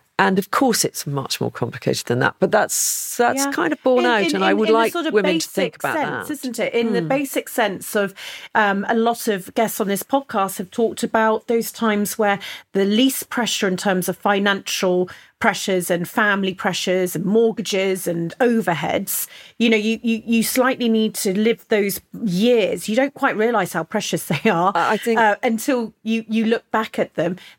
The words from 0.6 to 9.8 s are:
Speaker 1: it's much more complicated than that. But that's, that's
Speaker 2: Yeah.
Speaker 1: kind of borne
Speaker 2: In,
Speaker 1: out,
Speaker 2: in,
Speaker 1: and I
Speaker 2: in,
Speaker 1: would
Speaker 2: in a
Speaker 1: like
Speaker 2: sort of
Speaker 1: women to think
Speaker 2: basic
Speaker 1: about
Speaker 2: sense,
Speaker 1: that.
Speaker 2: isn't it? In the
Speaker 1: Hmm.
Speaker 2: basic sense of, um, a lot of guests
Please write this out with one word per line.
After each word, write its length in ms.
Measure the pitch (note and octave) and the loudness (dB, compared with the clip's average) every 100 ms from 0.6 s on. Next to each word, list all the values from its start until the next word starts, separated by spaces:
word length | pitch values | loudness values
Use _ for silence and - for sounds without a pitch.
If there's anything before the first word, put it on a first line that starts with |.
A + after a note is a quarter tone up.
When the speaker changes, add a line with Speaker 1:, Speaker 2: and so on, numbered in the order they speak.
| C4 G#3 | 2 2
Speaker 1:
it's 220 | - - D3 | -2 -4 -6
much 340 | C#3+ - - | -6 -4 -4
more 100 | A#2+ | -4
complicated 540 | - A#2+ B2+ C3+ B2+ - | -4 -6 -4 -2 -2 0
than 120 | B2 | 2
that. 160 | C3+ - | 2 2
But 100 | F#3 | 2
that's, 640 | G#3 F3 - - - - - | 2 2 -2 -2 -4 -6 0
that's 260 | A#3+ C4 | 0 2
Speaker 2:
Yeah. 80 | C#4 | -2
Speaker 1:
kind 200 | C#4 E4+ | -2 -2
of 80 | D4+ | 0
borne 160 | C4 B3 | 2 4
Speaker 2:
In, 100 | B3 | 4
Speaker 1:
out, 120 | A3 | 2
Speaker 2:
in, 120 | F#3+ | 2
Speaker 1:
and 100 | G3 | 2
I 60 | F#3+ | 2
Speaker 2:
in, 80 | G3+ | 2
Speaker 1:
would 100 | G#3+ | 4
Speaker 2:
in 60 | |
a 40 | A3 | 4
Speaker 1:
like 140 | A3+ | 2
Speaker 2:
sort 140 | F4 D#4 | 0 0
of 60 | |
Speaker 1:
women 260 | G#3+ G3 E3+ | 2 2 0
to 100 | - | -2
think 260 | - - | -2 -4
Speaker 2:
basic 100 | - | -4
Speaker 1:
about 100 | C#3 | -4
Speaker 2:
sense, 340 | D4 D3+ B2+ - | -2 -2 -4 -6
Speaker 1:
that. 60 | |
Speaker 2:
isn't 240 | D4 B3+ A3+ | -8 -8 -4
it? 160 | F3+ | -2
In 180 | A#3 A3+ | 0 0
the 100 | F#3+ | 0
Speaker 1:
Hmm. 60 | D#3+ | 0
Speaker 2:
basic 400 | C4+ C#4 - - | -2 -2 -4 -4
sense 460 | - G#3 F3+ - | -2 -2 -2 -4
of, 200 | G#3 G3 G3 - - - - | -2 -2 -4 -16 -16 -2 2
um, 280 | G3+ G3 G3+ | 2 2 0
a 60 | A3+ | 0
lot 320 | A#3 A#3 A3+ | 0 0 -2
of 260 | G3 - | -4 -4
guests 260 | - A3 - | -2 0 0